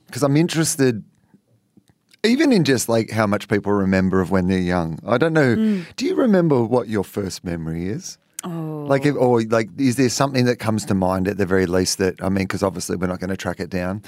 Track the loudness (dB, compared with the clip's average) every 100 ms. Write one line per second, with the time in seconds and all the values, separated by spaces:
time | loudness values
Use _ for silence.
0 | _ -2 2 2 2 0 -2 2 0 0
1 | -8 _ _ _ _ _ _ _ _ _
2 | _ _ 0 2 4 4 4 2 2 0
3 | 0 0 0 0 -2 -2 0 0 2 2
4 | 2 2 2 0 2 0 0 0 -2 -6
5 | -2 0 2 2 2 2 0 -2 -6 -6
6 | -4 0 2 4 4 2 2 0 0 -4
7 | -4 -6 -8 -8 -8 -6 -6 -6 -6 -8
8 | -10 -18 _ -14 -10 -10 -10 -8 0 2
9 | 2 2 2 2 2 0 0 0 0 2
10 | 2 2 0 2 0 0 -2 -2 0 0
11 | 0 0 0 -2 0 2 2 0 0 0
12 | -2 -2 -2 -2 -2 -2 -4 -4 -6 -4
13 | -4 -6 -6 -6 -6 -6 -6 -6 -6 -6